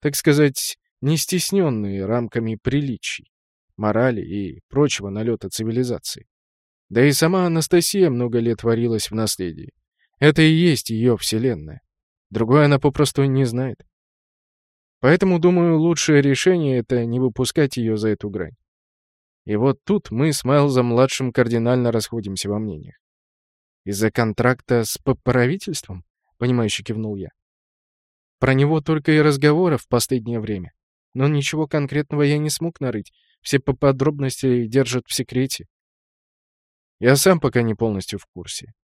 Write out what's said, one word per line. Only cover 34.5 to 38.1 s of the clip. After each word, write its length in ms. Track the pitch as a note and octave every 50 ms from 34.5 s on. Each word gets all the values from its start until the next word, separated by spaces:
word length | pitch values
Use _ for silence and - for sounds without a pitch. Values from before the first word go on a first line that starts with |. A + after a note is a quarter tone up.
| B2 B2 A#2+ A2
держат 380 | A2+ C3+ C3+ A#2+ A#2+ B2+ A#2+ _
в 60 | -
секрете». 540 | - B2+ _ - B2+ C3 C3 - - G#2 _ _ _ _ _ _ _ _ _ _ _ _ _ _ _ _ _ _ _ _ _ _ _ _ _ _ _
«Я 160 | - A#2+ C3+
сам 240 | C#3 - F#3+ F#3 E3
пока 220 | - C3 - B2
не 140 | A#2+ A2+ A2
полностью 440 | - A#2 A2+ G#2+ F#2+ F#2 -